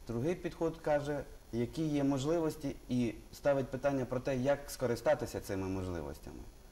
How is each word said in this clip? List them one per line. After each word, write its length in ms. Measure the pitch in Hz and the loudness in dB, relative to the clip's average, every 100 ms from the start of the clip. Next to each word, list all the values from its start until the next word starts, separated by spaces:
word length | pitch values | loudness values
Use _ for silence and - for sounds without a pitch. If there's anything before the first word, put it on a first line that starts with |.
| - | -6
другий 280 | 117 147 180 | -2 0 -2
підход 420 | 170 - 165 165 | -4 -2 -2 -2
каже, 460 | 156 147 139 143 - - - | 2 2 2 -4 -6 -14 -6
які 360 | 117 120 160 160 | -2 -2 0 0
є 160 | 143 | 4
можливості, 720 | 139 139 147 170 156 151 139 - - | 4 2 2 2 2 0 -6 -6 -2
і 240 | 123 117 - - | 2 2 0 -12
ставить 340 | - 143 139 127 | -2 2 2 2
питання 380 | 127 143 139 120 | 0 2 2 0
про 140 | 127 | 0
те, 180 | 139 127 | 0 2
як 220 | 135 139 - | 4 2 0
скористатися 680 | - 120 117 156 147 117 95 | -2 0 2 4 4 2 -4
цими 280 | - 95 95 | -2 -2 0
можливостями. 720 | 95 92 85 71 - - 62 - - - | -2 -2 -4 -4 -8 -12 -12 -14 -16 -14